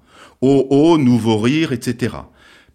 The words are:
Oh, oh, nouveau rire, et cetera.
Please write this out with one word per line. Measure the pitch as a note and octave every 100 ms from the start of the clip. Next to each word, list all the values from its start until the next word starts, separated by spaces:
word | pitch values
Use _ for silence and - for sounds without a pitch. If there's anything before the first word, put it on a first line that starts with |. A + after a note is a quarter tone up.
| _ - - -
Oh, | C3 C#3 C3+
oh, | C#3 D#3+ E3
nouveau | B2+ A#2+ A2 G#2+
rire, | A#2 D3+ D#3+
et | A#2+
cetera. | B2+ A#2+ A2+ C#2 - _ _ _ _